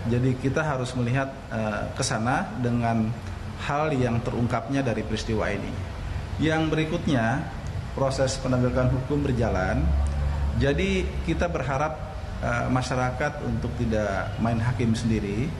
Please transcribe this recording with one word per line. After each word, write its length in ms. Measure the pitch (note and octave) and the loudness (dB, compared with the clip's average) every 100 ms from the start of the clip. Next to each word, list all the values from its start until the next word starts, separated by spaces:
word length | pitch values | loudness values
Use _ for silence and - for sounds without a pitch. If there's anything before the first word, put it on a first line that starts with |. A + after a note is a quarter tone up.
Jadi 320 | A#2+ A#2+ C3 B2+ | 2 2 2 2
kita 240 | C3+ C3 | 0 0
harus 320 | D#3 C3 A#2+ | 0 0 -2
melihat, 400 | B2+ A#2 C3+ C#3 - - | -2 0 0 -2 -6 -6
eh, 400 | A2+ G#2+ G#2 G#2 - | -2 -2 -2 -4 -2
ke 80 | |
sana 400 | C3+ A#2+ A2+ D3+ G3 A#2 | -2 0 2 0 -2 -2
dengan 480 | A#2+ A#2+ A#2 A2+ A2 A#2+ - - - - | 0 2 2 2 0 -2 -6 -8 -8 -8
hal 240 | - D3 D#3 C3+ | -2 0 2 2
yang 240 | B2 A#2 | 2 0
terungkapnya 640 | C3 A#2 A#2 A#2 - C#3 | 0 0 0 0 0 0
dari 160 | C3 A2 | 0 0
peristiwa 480 | G2+ G#2+ - A2 F2 | -2 -2 0 0 0
ini. 240 | G2+ G2+ - - - - - - - | -2 -4 -6 -6 -6 -4 -4 -4 0
Yang 320 | D3+ D#3 D#3 | 2 2 2
berikutnya, 720 | D#3 D#3 E3+ G#2+ A#2+ A2+ C3+ E3 - - - - - | 0 0 0 2 2 2 0 -2 -6 -6 -6 -6 -2
proses 400 | C3+ C3+ C3 - | 0 2 0 0
penegakan 560 | B2+ B2+ B2 B2+ B2 | 0 2 2 4 2
hukum 320 | B2+ - D3 | 2 0 0
berjalan. 560 | C3+ B2 A2+ F#2+ F#2 A#2 - - - - - - - A#2 | 2 2 2 2 2 2 2 2 2 0 0 0 0 2
Jadi 480 | C#3 D3+ F#3+ F#3+ F#3 - | 2 2 2 2 0 -2
kita 240 | - E3 F3 | -2 0 0
berharap, 480 | D#3+ C3 C#3 D#3 - - - - - | 0 -2 0 0 -2 -8 -8 -8 -4
eh, 220 | A#2+ A#2+ A#2+ | -2 0 2
masyarakat 720 | B2+ B2 B2+ B2+ B2+ D3 C#3+ B2+ | 0 2 0 0 0 -2 -2 -2
untuk 240 | A2+ A2+ A2+ | -2 -2 -2
tidak 560 | A#2 A2 G#2 F#2+ F#2 - | 0 2 2 0 -2 0
main 180 | A2+ A#2 | 0 2
hakim 320 | A#2 - A#2 | 0 2 2
sendiri. 560 | A2 A#2 A2 G2+ G#2 D3+ | 2 2 2 0 -2 -2